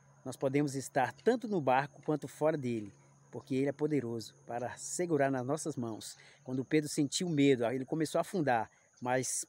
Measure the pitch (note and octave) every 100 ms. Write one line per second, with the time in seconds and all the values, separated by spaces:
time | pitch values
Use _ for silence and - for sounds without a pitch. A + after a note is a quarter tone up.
0 | _ _ C3 B2 C#3 C#3 D3 C3+ - C#3
1 | B2 - - A#3+ A3 G3 C3 B2+ C#3+ -
2 | - D3+ C#3 - D3+ D#3+ B2 A#2 G2+ -
3 | _ _ _ A#2 - C3+ C#3 - D3+ D3
4 | A#2 A#2 G#2+ - - A#2+ A#2+ - - -
5 | F3 D3 C3+ C3+ B2 D#3 D#3+ C3 A#2 G#2
6 | - - - - - C3 B2 D#3 D3 -
7 | C#3+ - F3+ D3 C#3 B2+ A#2 C3 C3 D#3+
8 | D3+ E3 E3+ G3 C#3 A#2+ G#2+ _ _ _
9 | B2 C3 B2+ -